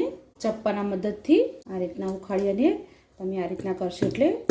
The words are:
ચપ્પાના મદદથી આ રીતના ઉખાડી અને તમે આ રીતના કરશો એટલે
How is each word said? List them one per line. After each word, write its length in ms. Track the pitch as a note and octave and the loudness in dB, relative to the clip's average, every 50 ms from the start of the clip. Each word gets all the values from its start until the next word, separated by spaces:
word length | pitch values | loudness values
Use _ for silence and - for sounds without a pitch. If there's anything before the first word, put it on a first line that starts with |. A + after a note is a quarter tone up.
| - - - - - _ _ - | 6 2 -2 -8 -16 _ _ -4
ચપ્પાના 500 | - A3 - - - G#3+ G3+ G3+ G3+ G3+ | -4 -4 -2 -2 -2 -2 -2 0 -2 -2
મદદથી 500 | G3 F#3 G3 G#3 G3+ - - - D#4+ G#4+ C5 - - - - G3 | -2 -2 -2 -4 -4 -2 2 6 6 6 6 4 -2 -8 -10 -6
આ 60 | F#3+ F#3 F3+ | -4 -4 -4
રીતના 280 | F3 - G3 G3 F#3+ F#3+ | -4 -4 -4 -4 -4 -4
ઉખાડી 340 | F#3+ - - G3 F#3+ G3+ G3+ G3 | -6 -4 -2 0 2 2 2 4
અને 160 | G#3 C4+ F4+ G#4 - - - - - _ _ _ | 4 4 4 4 0 -4 -12 -20 -20 _ _ _
તમે 200 | - F#3+ F#3+ G3 F#3+ | -8 -6 -4 -2 -2
આ 100 | F3 F3 | -4 -4
રીતના 280 | F#3 - - F#3+ F3+ - | -4 -4 -4 -4 -2 -2
કરશો 260 | F#3 F3+ - - G3+ | -4 -4 -2 0 0
એટલે 200 | F#3 - G#3+ C4+ E4 A#4 - - - | 0 2 4 2 2 2 2 0 -2